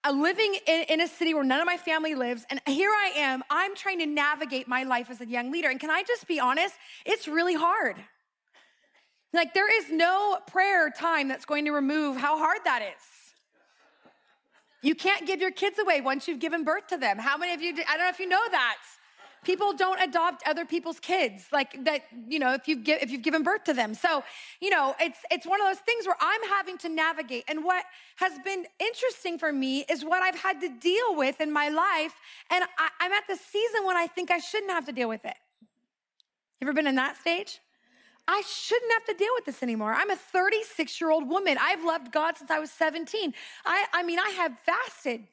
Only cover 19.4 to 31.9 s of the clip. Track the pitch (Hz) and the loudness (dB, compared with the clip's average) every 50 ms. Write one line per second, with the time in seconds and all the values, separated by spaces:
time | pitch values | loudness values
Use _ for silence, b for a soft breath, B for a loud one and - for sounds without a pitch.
19.4 | - - 370 359 415 403 339 262 370 370 381 370 370 320 247 320 330 349 - - | -2 -2 0 2 2 0 2 2 2 0 2 0 0 2 2 2 2 2 0 0
20.4 | - 294 302 320 339 - 311 349 349 330 320 - - - 359 381 311 226 196 196 | -2 -2 -2 -2 -2 -2 -4 -4 -4 -4 -8 -8 -2 0 2 2 2 0 -2 -8
21.4 | - - - 285 269 - - 269 254 311 302 277 - - 226 240 226 226 294 311 | -6 0 0 0 0 0 -6 -2 -2 0 0 -2 -6 -10 -20 -18 -10 -4 -2 0
22.4 | 269 254 262 269 - 302 311 247 214 294 302 - 285 220 262 247 226 311 285 320 | 2 2 2 0 0 -2 -2 0 2 2 2 2 2 -4 -4 -4 -2 0 0 2
23.4 | 285 339 403 427 - - 285 247 226 214 220 - - 349 320 277 - B B B | 2 2 0 0 0 0 0 2 0 -2 -2 0 0 2 2 0 -2 B B B
24.4 | B B B B 349 403 392 320 277 269 269 - 330 339 240 - - - 339 294 | B B B B 0 2 4 4 4 2 2 0 -2 -2 -2 -8 -2 -2 -2 -2
25.4 | - 330 381 403 415 381 381 370 - - 466 466 370 370 349 - 294 339 403 453 | 0 0 0 2 2 2 0 0 -2 -2 -2 0 0 -2 0 2 2 0 2 0
26.4 | 453 392 403 403 370 359 370 349 - 339 320 320 311 330 330 302 311 226 254 233 | 0 0 0 0 0 -4 -10 -8 -6 -4 0 2 0 0 0 -2 -6 -6 -8 -8
27.4 | - - 311 311 311 359 370 359 349 359 B B B B B - 359 370 302 285 | -6 -4 -6 -2 0 2 0 0 0 -6 B B B B B -2 -2 -2 -2 -4
28.4 | 269 381 392 370 339 - _ _ 359 440 - - 508 508 415 - - 370 339 - | -6 -6 -6 -6 -6 -10 _ _ -4 -4 -2 0 -2 -2 -2 -2 -6 -6 -4 -2
29.4 | 330 311 294 269 262 262 262 277 294 - 330 269 285 311 349 370 370 370 359 339 | -2 -2 0 0 0 0 -2 -2 0 -2 -2 -2 0 0 0 2 2 0 -2 -2
30.4 | - 381 381 277 339 330 254 233 - 349 370 440 494 466 370 311 269 262 285 - | -2 -2 -2 -2 -4 -8 -8 -2 0 2 2 2 2 2 2 2 0 0 0 -2
31.4 | 311 302 302 294 294 294 302 311 349 359 | -4 -2 0 0 0 0 2 2 2 2